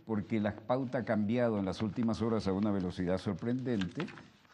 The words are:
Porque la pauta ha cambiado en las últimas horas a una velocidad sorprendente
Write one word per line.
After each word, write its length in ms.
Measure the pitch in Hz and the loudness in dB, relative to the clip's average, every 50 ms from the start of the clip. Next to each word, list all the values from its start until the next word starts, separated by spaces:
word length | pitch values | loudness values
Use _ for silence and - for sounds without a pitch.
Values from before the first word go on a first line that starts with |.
| - | -6
Porque 340 | - 113 107 - - 117 110 | -4 -2 -2 0 0 0 0
la 160 | 104 104 101 | 2 0 -2
pauta 400 | - - - 123 131 135 123 - 131 | -2 -2 0 0 0 0 -2 -2 -2
ha 40 | 107 | 0
cambiado 540 | 120 117 104 107 101 117 123 123 120 110 101 | 0 2 2 2 2 2 4 4 4 2 2
en 80 | 98 | 0
las 160 | 92 87 - 110 | 0 0 0 -2
últimas 400 | 107 85 127 120 113 110 90 107 | -2 0 0 0 0 2 2 2
horas 260 | 117 113 110 - 98 | 2 2 2 2 2
a 60 | 95 | 2
una 160 | 95 104 107 | 2 2 2
velocidad 480 | 101 98 90 90 82 - 92 87 92 92 | 2 2 0 -2 -2 -2 0 0 0 0
sorprendente 880 | - 107 98 80 113 117 123 131 127 127 120 104 95 87 - 135 170 214 - - - - - - - - | 0 -2 -4 -2 -2 -2 -2 -2 -2 -2 0 0 0 -2 -4 -6 -8 -8 -10 -14 -18 -20 -20 -20 -20 -8